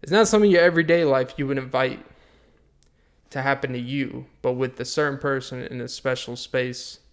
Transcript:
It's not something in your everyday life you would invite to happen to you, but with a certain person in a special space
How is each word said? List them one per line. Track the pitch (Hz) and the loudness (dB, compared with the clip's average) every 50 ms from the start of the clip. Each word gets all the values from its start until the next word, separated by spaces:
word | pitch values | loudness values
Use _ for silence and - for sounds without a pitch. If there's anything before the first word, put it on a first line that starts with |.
It's | - - 160 | -4 2 4
not | 214 226 208 | 4 4 6
something | - 214 208 208 | 6 6 6 6
in | 185 | 6
your | 175 170 | 8 6
everyday | 175 170 165 165 151 170 170 165 | 6 4 4 4 4 4 4 4
life | 147 135 131 127 127 - - | 4 4 2 2 -2 -4 -6
you | 143 | -4
would | 135 139 135 | -2 -2 -4
invite | 131 127 135 127 131 131 - - - - - _ _ _ _ _ _ _ _ _ _ _ _ _ _ _ _ _ _ _ _ _ _ _ | -4 -4 -2 0 0 0 -2 -8 -14 -20 -20 _ _ _ _ _ _ _ _ _ _ _ _ _ _ _ _ _ _ _ _ _ _ _
to | - 143 | -10 -4
happen | 131 139 139 135 - 131 127 | -2 -2 -2 -2 -4 -6 -6
to | 123 | -6
you, | 120 123 135 143 135 - - 123 131 _ _ _ | -8 -6 -4 -4 -4 -4 -6 -12 -14 _ _ _
but | - 127 127 | -4 -2 -2
with | 123 131 127 127 - | 0 -4 -4 -4 -8
a | 127 | -8
certain | - - - 151 147 139 135 | -4 -2 -2 -2 -2 -2 -4
person | - 143 139 135 127 - 135 127 | -4 -2 -4 -4 -4 -8 -10 -10
in | 123 - - 123 | -10 -10 -10 -10
a | 120 123 | -10 -10
special | - - - 135 127 123 - - 120 120 | -12 -6 -4 -4 -4 -4 -6 -10 -12 -12
space | - - - 131 127 127 123 - - - - _ _ _ | -12 -4 -2 -2 -2 -2 -6 -10 -14 -16 -18 _ _ _